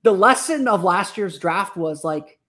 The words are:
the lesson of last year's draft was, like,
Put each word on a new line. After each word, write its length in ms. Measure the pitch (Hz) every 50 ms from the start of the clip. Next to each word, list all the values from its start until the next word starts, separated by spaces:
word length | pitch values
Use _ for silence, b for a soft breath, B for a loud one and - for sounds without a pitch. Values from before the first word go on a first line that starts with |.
| -
the 100 | 226 202
lesson 560 | 185 202 247 254 - - - 320 294 262 247
of 160 | 208 185 170
last 320 | 185 175 196 190 - - 214
year's 200 | 202 185 151 143
draft 380 | - 170 165 190 196 196 -
was, 300 | 175 165 160 151 147 -
like, 320 | 160 156 151 151 - _ _ _